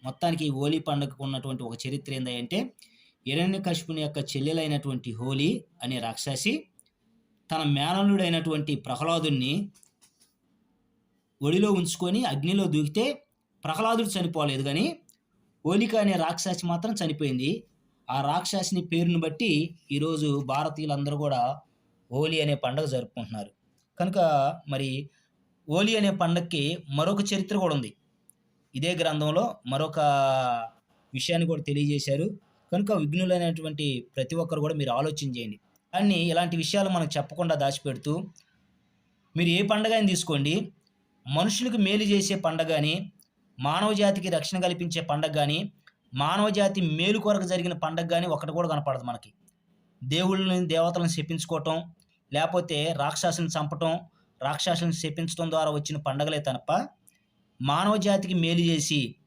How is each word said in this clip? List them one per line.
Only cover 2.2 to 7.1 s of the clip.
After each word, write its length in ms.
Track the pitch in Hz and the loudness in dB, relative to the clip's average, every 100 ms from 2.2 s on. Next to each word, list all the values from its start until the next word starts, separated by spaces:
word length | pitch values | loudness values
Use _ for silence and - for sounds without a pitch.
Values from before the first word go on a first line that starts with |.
| 127 120 120 190 254 _ - _ _ _ 123 | -4 -6 -4 -4 -4 _ -20 _ _ _ -4
హిరణ్యకశిపుని 760 | 147 180 196 190 170 - 156 | 0 0 0 -2 -4 -4 -4
యొక్క 160 | 151 151 | -4 -4
చెల్లెలైనటువంటి 920 | 135 139 139 165 156 147 139 127 127 | -6 -4 -2 0 0 -2 -2 -6 -6
హోలీ 520 | 110 127 135 151 226 - _ | -6 -4 0 2 0 -6 _
అనే 160 | 120 127 | -6 -4
రాక్షసి 680 | 113 113 - 131 208 302 - _ _ _ _ | -6 -6 -6 -2 -2 -2 -6 _ _ _ _